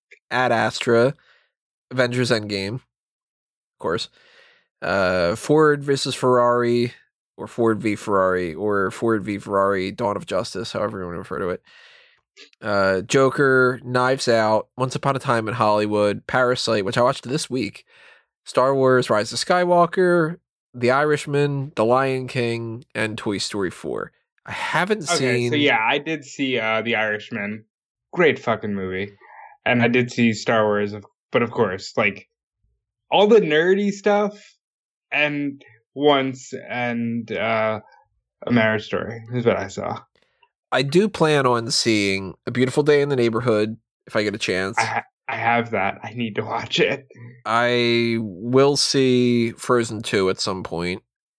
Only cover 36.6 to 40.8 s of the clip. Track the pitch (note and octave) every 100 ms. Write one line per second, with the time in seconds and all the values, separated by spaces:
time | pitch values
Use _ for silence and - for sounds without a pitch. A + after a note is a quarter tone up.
36.6 | - B2 A#2+ A#2 A#2 A#2 A#2 F#2+ A2 A2
37.6 | A2 G#2+ - _ _ _ _ _ - A#2+
38.6 | A2 A2 - G2 G2 - - B2 A#2 F#2+
39.6 | G2 - F2 - - _ _ _ _ _
40.6 | _ B2+